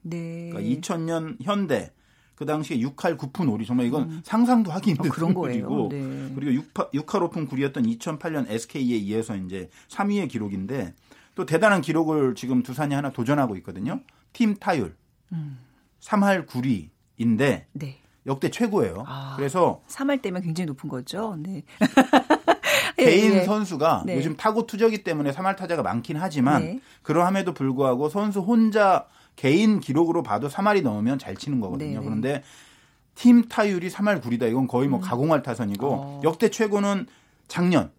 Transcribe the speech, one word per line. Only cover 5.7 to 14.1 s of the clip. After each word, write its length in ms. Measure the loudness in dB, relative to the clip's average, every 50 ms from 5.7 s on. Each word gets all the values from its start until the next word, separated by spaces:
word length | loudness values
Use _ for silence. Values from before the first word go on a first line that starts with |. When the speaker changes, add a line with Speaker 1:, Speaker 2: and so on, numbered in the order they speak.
| -2 -2 -2 -2
Speaker 1:
네. 420 | -4 -6 -6 -8 -8 -8 -10 -8 -8
Speaker 2:
그리고 180 | -6 -2 0 0
육 200 | 0 -2 -4 _
파-, 140 | -6 -6 -2
육 220 | -4 -6 -4 -2 -2
할 80 | -2
오 80 | -2 -2
푼 160 | -2 -6 -6
구 80 | -4 -2
리였던 300 | -2 -2 -2 -2 0 0
이천팔 480 | 0 -2 -2 -6 -8 -8 -6 -6 -6
년 140 | -4 -4 -4 -4
에스케이에 480 | -4 -6 -6 -6 -6 -4 -2 0 0
이어서 400 | 0 -2 -2 -2 -2 -2 -2 -6
이제 320 | -8 -8 -8 -8 -10 -10 -12 _ -20 _
삼 220 | _ -6 -4 -2 0
위의 180 | 0 0 -2
기록인데 680 | -4 -4 -6 -4 -4 -4 -6 -6 -6 -6 -6 -6 -8 -12 _ _ _ -20 _ _ _ _
또 100 | -8 -4
대단한 360 | 0 0 4 4 4 4 4
기록을 520 | 2 0 0 2 2 2 2 2 2 0 0
지금 300 | -4 -4 0 0 0 0
두산이 300 | -2 -4 -4 -4 -2 -2
하나 180 | -2 -4 -4
도전하고 420 | -4 -4 0 0 2 2 2 0 -2 -8
있거든요. 360 | -10 -12 -10 -6 -6 -6 -6
Speaker 1:
네. 100 | -6 -10 _